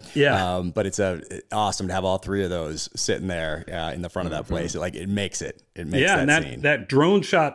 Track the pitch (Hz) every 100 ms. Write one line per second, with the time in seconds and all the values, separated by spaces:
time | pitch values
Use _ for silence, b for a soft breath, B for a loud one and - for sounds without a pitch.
0 | - 143 143 107 90 90 90 107 95 98
1 | 95 85 - - - 104 104 - 92 95
2 | 92 95 92 98 90 87 78 76 - -
3 | - - 92 85 80 78 - 85 80 78
4 | 87 - 87 76 - 85 85 80 90 -
5 | 95 101 98 - 78 - _ - 80 131
6 | 175 196 143 160 147 120 143 139 - 135
7 | 165 202 147 180 147